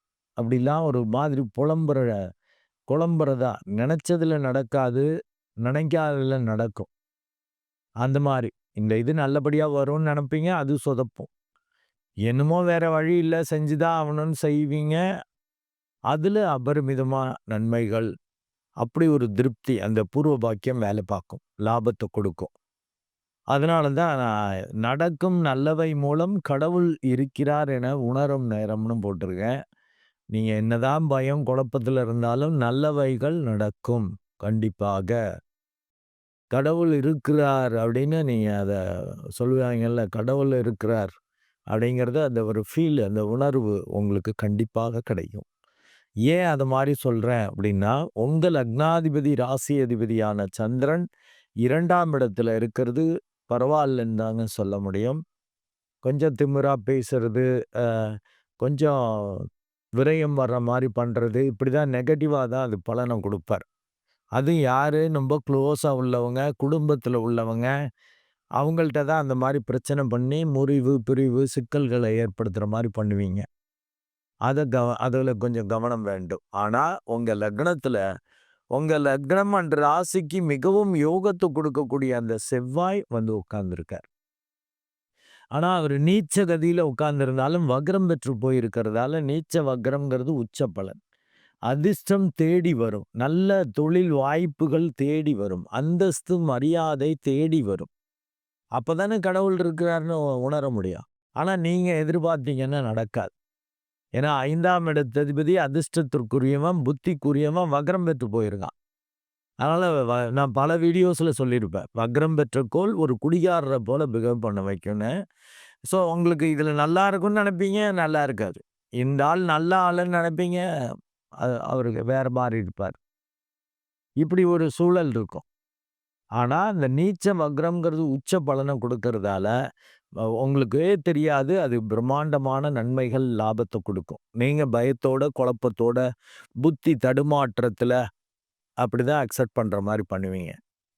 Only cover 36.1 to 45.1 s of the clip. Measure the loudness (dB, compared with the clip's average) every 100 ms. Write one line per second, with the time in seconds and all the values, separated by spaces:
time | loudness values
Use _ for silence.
36.1 | _ _ _ -4 0 2 2 2 2 2
37.1 | 0 2 4 4 2 0 0 0 0 0
38.1 | 0 0 0 0 0 -2 -2 -4 -6 -8
39.1 | -10 -12 -4 0 2 2 0 0 0 -2
40.1 | -2 0 0 2 2 0 -2 0 0 -2
41.1 | -8 _ _ _ _ -4 0 2 0 0
42.1 | 0 0 0 0 -2 -2 0 2 2 2
43.1 | 0 0 0 2 2 0 -2 -2 -2 0
44.1 | 0 -2 -4 -2 0 -2 -2 -2 -4 -4